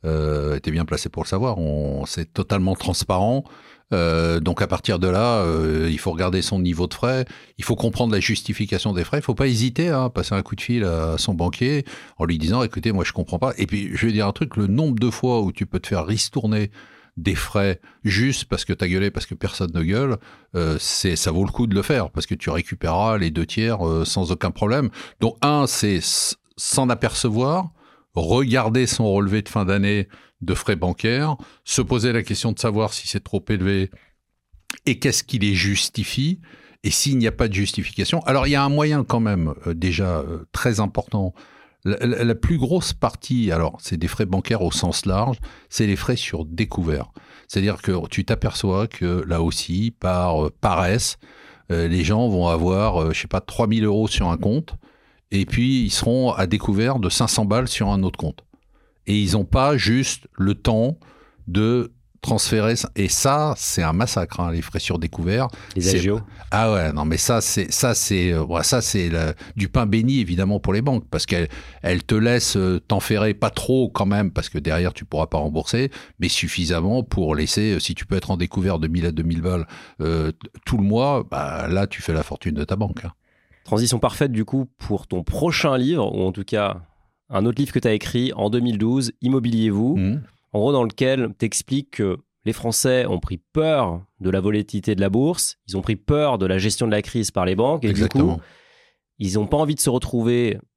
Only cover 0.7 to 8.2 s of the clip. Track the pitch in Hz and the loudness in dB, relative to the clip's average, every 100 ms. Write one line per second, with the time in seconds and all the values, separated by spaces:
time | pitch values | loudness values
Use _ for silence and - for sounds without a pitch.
0.7 | 78 80 76 - - 80 95 127 98 80 | -2 -2 -2 -4 -6 -4 -2 -2 -2 -2
1.7 | 73 73 69 69 - 82 - 95 101 92 | -2 -2 -4 -6 -6 -6 -4 -2 2 2
2.7 | 95 - 87 - 92 101 131 - - - | 0 -2 -4 0 0 2 0 -4 -16 -20
3.7 | - _ 95 85 82 82 82 80 85 - | -20 _ 0 2 2 2 2 0 0 0
4.7 | 87 - 92 92 90 120 117 87 80 78 | 0 0 0 2 2 2 2 2 2 2
5.7 | 78 80 78 - 82 92 92 - 98 87 | 0 0 0 -2 -2 0 0 0 0 0
6.7 | 82 87 - 120 131 127 - - - - | 0 -2 -2 -2 0 -4 -8 -20 -12 -4
7.7 | 117 117 - 120 104 | 0 0 0 0 2